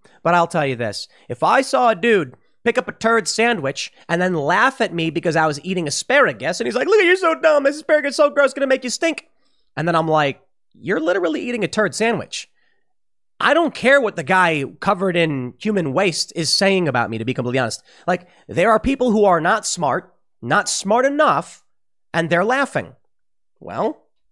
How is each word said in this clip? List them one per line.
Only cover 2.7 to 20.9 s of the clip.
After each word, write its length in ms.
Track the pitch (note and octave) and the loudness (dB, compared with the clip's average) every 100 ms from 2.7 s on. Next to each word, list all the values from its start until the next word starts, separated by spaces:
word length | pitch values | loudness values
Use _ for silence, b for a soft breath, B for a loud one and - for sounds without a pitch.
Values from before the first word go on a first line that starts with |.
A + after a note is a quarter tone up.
| A3+ | -2
up 100 | G3+ | -4
a 60 | |
turd 340 | - A3+ A3+ F3+ | -4 0 0 0
sandwich 640 | - A#3 A3 C3+ - - b b | 0 0 0 -4 -6 -10 b b
and 140 | E3+ | -2
then 120 | F#3 | 0
laugh 480 | E3+ C#3+ F#3 B3+ - | 0 0 2 2 0
at 120 | G#3 | -2
me 160 | E3 D#3+ | -2 -4
because 260 | D#3+ E3+ D#3+ | -2 -2 0
I 100 | D#3 | 0
was 180 | C#3+ | -2
eating 240 | F3+ F#3 D#3 | -6 -4 -4
asparagus, 720 | - - C4+ A3 A2 C3+ F3+ | -6 0 2 2 0 -6 -4
and 80 | B3 | -4
he's 80 | A#3 | -2
like, 120 | C#4+ | 2
"Look 120 | G#4+ | 4
at 60 | F4 | 4
you, 120 | F#4 | 4
so 180 | F4 D#4+ | 2 2
dumb. 280 | D#4+ D4 | 2 4
This 140 | C4+ D4 | 2 -2
asparagus 340 | - D4+ C#4+ | 0 0 0
is 40 | - | 2
so 140 | D4 | 2
gross, 240 | C#4+ C#4 | 4 0
gonna 140 | C#4 C4+ | 0 0
make 160 | C4 | 0
you 60 | B3 | -2
stink." 380 | - E4 - - _ _ _ _ - | -4 -2 -4 -10 _ _ _ _ -6
And 100 | E3 | -2
then 80 | E3 | 0
I'm 120 | D#3+ | 2
like, 340 | D#3 D3 - _ _ _ | 2 0 -2 _ _ _
"You're 260 | _ C3+ G#3 | _ -6 -2
literally 420 | D#4+ F#4+ F4 D#4 | 0 0 0 -2
eating 220 | A#3+ A#3+ | -4 -4
a 40 | F3 | -4
turd 260 | - G3 - | -2 -2 0
sandwich." 540 | A3+ G3 F2 - - _ _ _ _ _ _ _ _ - | -2 -2 -6 -12 -14 _ _ _ _ _ _ _ _ -2
I 120 | G3+ | 0
don't 200 | D4+ D#4+ | 2 0
care 280 | - A#3 C#4 | 0 2 2
what 160 | G#3+ F#3 | 2 -4
the 60 | |
guy 420 | C#3 F#3 F3 D#3 C3+ - | 0 2 2 0 -4 -4
covered 340 | F#3+ G3 F#3+ E3+ | -2 0 0 2
in 380 | D#3+ C#3 B2 - | 0 -2 -6 -6
human 340 | G#3+ G3+ D#3+ | -2 -2 0
waste 400 | C3 G3 D3+ - E3+ | 0 0 -2 -6 -6
is 160 | D#3 | -2
saying 380 | - G3 F#3+ E3 | 2 2 2 0
about 200 | B2 G#2+ | 0 -2
me, 80 | A2+ | -4
to 60 | |
be 100 | A2 | -4
completely 260 | B2+ B2 C3 | -4 -2 -2
honest. 220 | A#2 - b b - | -2 -6 b b -4
Like, 220 | F3+ b b - | -4 b b -8
there 200 | - G3+ | 0 2
are 120 | A3 | 2
people 300 | B3 C4+ B3+ | 2 0 2
who 120 | G#3+ | 4
are 160 | G3+ E3+ | 4 4
not 260 | E3 G#3+ - | 2 0 -2
smart, 480 | - D3 C#3 - _ _ _ | -4 -2 -2 -6 _ _ _
not 260 | A#2 F3+ G3+ | -2 0 0
smart 380 | - G3 | -4 0